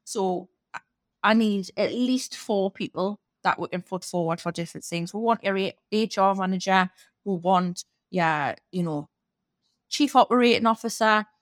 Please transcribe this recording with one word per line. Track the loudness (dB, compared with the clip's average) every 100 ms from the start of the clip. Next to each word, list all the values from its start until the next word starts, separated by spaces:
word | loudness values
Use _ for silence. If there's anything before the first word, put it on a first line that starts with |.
So | -10 -4 -2 -2 -6 _ _
I, | -20 -20 _ _ _
I | 2
need | 4 4 0 -4 -2
at | -2
least | 0 0 0 -4 -10
four | -4 -2 -2
people | -4 -8 -4 -4 -6 _ _
that | -4 -2
we | -4
can | -8
put | -8 -10
forward | -6 -4 -2 -4
for | -6
different | -6 -8 -12
things. | -8 -6 -6
We | -4
want | -2 0
your | 0 -2
A-, | -2 -6 _
H | -2 -2 2
R | 2 2
manager. | 0 -2 2 2 2 -4 _ _
We | -6 -2
want | 2 2 2 -4 -12 _ _
your, | 0 0 0 -2 -6 _
you | -4
know, | -2 -4 -8 _ _ _ _ _ _ _ _
chief | 0 4 4
operating | 6 6 4 4 2
officer, | 0 -2 0 2 2 0 _